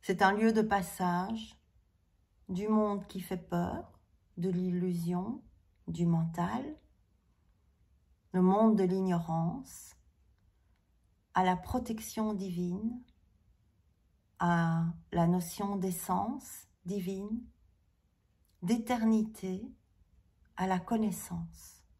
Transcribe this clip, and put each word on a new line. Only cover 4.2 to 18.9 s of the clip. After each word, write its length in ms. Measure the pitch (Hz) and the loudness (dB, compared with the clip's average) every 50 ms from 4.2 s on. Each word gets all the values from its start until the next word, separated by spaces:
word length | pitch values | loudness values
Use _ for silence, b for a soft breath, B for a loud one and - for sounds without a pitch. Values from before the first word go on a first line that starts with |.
| _ _ _ - | _ _ _ -4
de 120 | 170 190 | -2 -2
l'illusion, 920 | 180 180 185 185 175 180 180 185 175 170 170 170 180 180 185 220 262 - - - _ _ _ _ _ _ _ | 0 0 0 0 0 0 0 0 -2 -2 -2 -2 -2 -2 -2 -4 -8 -10 -12 -20 _ _ _ _ _ _ _
du 180 | - 170 165 175 | -8 -2 0 2
mental, 600 | 170 165 165 165 165 - - 170 185 220 247 277 302 311 - _ _ _ _ _ _ _ _ _ _ _ _ _ _ _ _ _ _ _ _ _ _ _ _ _ _ _ _ _ _ | 2 4 2 2 -2 -2 -2 -4 -2 -2 -4 -6 -8 -12 -14 _ _ _ _ _ _ _ _ _ _ _ _ _ _ _ _ _ _ _ _ _ _ _ _ _ _ _ _ _ _
le 100 | - 180 | 4 6
monde 340 | 180 185 190 208 220 220 214 | 6 8 8 8 6 6 6
de 60 | 202 | 6
l'ignorance, 1120 | 190 180 185 190 190 185 180 170 165 - 165 165 165 170 - 277 262 - - - - - - _ _ _ _ _ _ _ _ _ _ _ _ _ _ _ _ _ _ _ _ _ _ _ _ _ _ _ _ | 4 2 2 2 2 2 2 0 0 0 -2 0 0 0 -2 -4 -10 -14 -18 -20 -20 -20 -20 _ _ _ _ _ _ _ _ _ _ _ _ _ _ _ _ _ _ _ _ _ _ _ _ _ _ _ _
à 100 | 180 185 | 2 4
la 120 | 185 185 | 4 2
protection 760 | 175 175 - - 254 247 - 226 214 - - - 226 220 214 214 | 2 -2 -4 -4 -4 -2 -4 -8 -8 -8 -10 -6 -4 -2 -2 -2
divine, 680 | 190 196 190 175 175 180 175 180 196 220 226 240 247 - _ _ _ _ _ _ _ _ _ _ _ _ _ _ _ _ _ _ _ _ _ _ _ _ _ _ _ 175 | -4 -6 -6 -4 -4 -2 -4 -4 -4 -4 -6 -6 -6 -14 _ _ _ _ _ _ _ _ _ _ _ _ _ _ _ _ _ _ _ _ _ _ _ _ _ _ _ 0
à 420 | 175 170 170 170 165 165 165 165 165 170 - - _ | 2 2 2 2 2 2 0 0 -2 -4 -6 -12 _
la 160 | - 170 170 170 | 0 2 4 4
notion 480 | 180 185 175 175 - - 202 196 202 | 4 2 0 -4 -6 -6 -4 -4 -2
d'essence 920 | 196 180 190 175 - - - 185 185 196 226 277 277 - - - - - _ _ _ _ | -2 -2 -2 -4 -4 -4 -2 -2 -2 -2 -4 -6 -8 -10 -14 -18 -18 -20 _ _ _ _
divine, 600 | 180 202 202 175 180 196 190 202 208 220 247 254 - - _ _ _ _ _ _ _ _ _ _ _ _ _ _ _ _ _ _ _ _ _ | -6 -6 -4 -4 -4 -6 -6 -6 -6 -8 -8 -8 -12 -20 _ _ _ _ _ _ _ _ _ _ _ _ _ _ _ _ _ _ _ _ _
d'éternité, 1120 | - 175 226 240 226 - | -2 0 0 0 0 -2